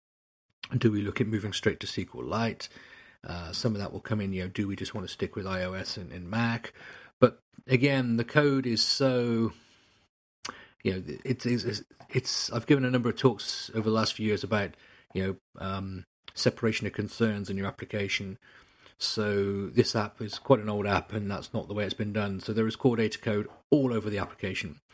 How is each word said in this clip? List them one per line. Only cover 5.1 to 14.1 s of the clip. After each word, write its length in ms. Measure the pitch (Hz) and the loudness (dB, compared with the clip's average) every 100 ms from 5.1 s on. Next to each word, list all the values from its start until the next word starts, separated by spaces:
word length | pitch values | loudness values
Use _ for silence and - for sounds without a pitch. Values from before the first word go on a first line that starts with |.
stick 220 | - 95 - | -6 -6 -4
with 120 | 95 | -4
I 160 | 92 | -2
O 100 | 92 | -2
S 240 | 92 90 - | -4 -6 -8
and, 140 | 87 | -10
and 180 | 90 87 | -10 -4
Mac? 440 | 110 117 117 - - - - - - | 0 0 0 -6 -16 -20 -20 -10 4
But 200 | 120 - _ - - | 4 4 _ -12 2
again, 500 | 127 139 139 123 117 | 4 6 4 2 2
the 60 | |
code 420 | 117 151 147 135 123 | 4 4 6 4 2
is 180 | 113 | 2
so, 680 | - - 135 127 120 117 113 - - _ _ _ _ _ _ _ - - - _ | 2 4 4 4 2 2 2 -2 -20 _ _ _ _ _ _ _ -14 -14 -18 _
you 100 | - | -2
know, 100 | 92 92 - | -2 -4 -8
it's, 220 | - 123 123 | -4 -2 0
it's, 180 | 120 | 0
it's, 200 | 104 107 - - - | 0 -6 -8 -20 -4
it's, 420 | 131 - - - | -2 0 -4 -2
I've 160 | 117 - | -2 4
given 180 | 143 127 | 6 6
a 60 | |
number 180 | 127 117 | 2 2
of 80 | - | 4
talks 540 | 135 107 - - - | 2 2 -6 -8 -6
over 160 | 113 110 | -2 2
the 60 | 110 | 2
last 180 | 104 | 2